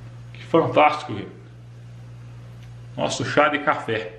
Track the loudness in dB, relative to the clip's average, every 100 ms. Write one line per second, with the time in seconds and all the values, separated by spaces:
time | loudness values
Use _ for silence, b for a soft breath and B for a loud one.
0 | -16 -16 -16 -16 2 4 6 6 6 4
1 | -6 -8 -8 -14 -20 -20 -20 -18 -18 -18
2 | -18 -16 -16 -18 -18 -18 -18 -16 -12 -4
3 | -2 -2 0 4 4 4 0 0 0 -4
4 | -4